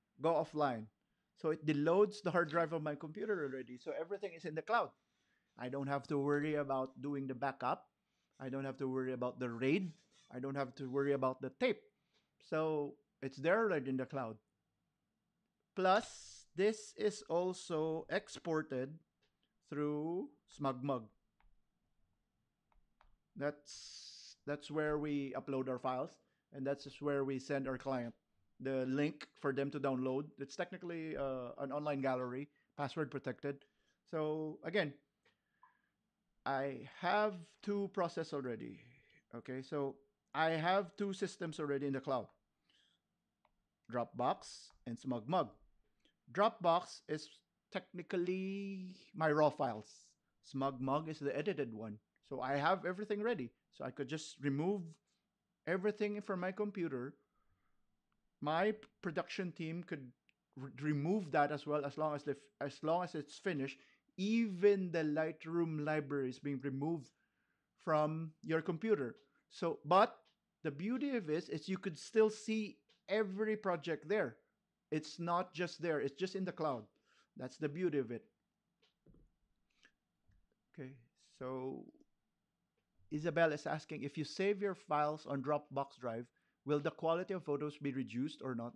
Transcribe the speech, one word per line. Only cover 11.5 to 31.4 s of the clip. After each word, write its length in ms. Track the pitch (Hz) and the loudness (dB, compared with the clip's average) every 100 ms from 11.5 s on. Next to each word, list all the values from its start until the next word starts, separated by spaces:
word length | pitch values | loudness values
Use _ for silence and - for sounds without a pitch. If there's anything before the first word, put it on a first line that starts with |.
| - | 0
tape. 220 | 254 - - _ _ _ _ _ - | 0 0 -6 _ _ _ _ _ -4
So 460 | 156 160 156 147 - _ _ | 0 2 2 -2 -6 _ _
it's 140 | 135 139 | -10 -2
there 220 | 151 208 | 4 4
already 320 | 226 165 131 | 4 2 0
in 80 | 131 | -2
the 80 | 127 | -2
cloud. 300 | 143 117 110 _ _ _ _ _ _ _ _ _ _ _ _ _ - | -4 -6 -8 _ _ _ _ _ _ _ _ _ _ _ _ _ 4
Plus, 720 | 185 196 - - - - - 156 | 6 6 4 -8 -18 -20 -10 2
this 380 | 202 220 - - | 2 2 -4 0
is 260 | 214 202 - | 0 0 0
also 800 | 170 185 180 - 165 160 160 - | 0 2 -2 -4 0 0 0 -2
exported 920 | 185 208 - - 156 156 131 135 160 _ _ _ _ _ _ - | -4 -4 -8 0 0 0 -2 -4 -8 _ _ _ _ _ _ -8
through 600 | 147 147 147 156 175 285 - _ - | -2 0 0 -2 -2 -4 -10 _ -4
SmugMug. 440 | 135 127 135 131 107 _ _ _ - - _ _ _ _ _ _ _ _ _ _ _ _ _ _ _ _ _ - | -2 0 -2 -4 -6 _ _ _ -20 -20 _ _ _ _ _ _ _ _ _ _ _ _ _ _ _ _ _ -6
That's, 1000 | 143 147 - - - - - - - - - | -4 -4 -10 -16 -14 -16 -16 -18 -20 -12 -6
that's 240 | 147 - | -6 -4
where 260 | 151 151 151 | -2 0 0
we 380 | 151 143 139 131 | 0 -2 -2 -4
upload 320 | - 135 131 | -4 -2 -2
our 100 | 123 | -2
files, 320 | 135 127 156 - _ _ _ | 0 -2 -2 -8 _ _ _
and 120 | 147 135 | -6 -2
that's 180 | 139 | -2
just 180 | 143 127 | -6 -6
where 220 | 143 139 | 0 2
we 140 | 135 135 | 2 -2
send 300 | 131 143 135 | -2 -2 -2
our 100 | 127 | -4
client 360 | - 131 117 - _ _ _ - | -2 -2 -2 -8 _ _ _ -8
the 280 | 135 131 131 | -2 0 2
link 400 | 135 147 151 - - | 2 0 -2 -12 -4
for 120 | 143 | 0
them 180 | 135 143 | 0 0
to 80 | 147 | 0
download. 440 | 139 131 131 131 151 - | 0 2 2 0 -2 -8
It's 180 | 139 - | -10 -6
technically, 580 | 175 180 180 170 160 | -6 -6 -8 -6 -4
uh, 380 | 147 139 131 | -2 -2 -2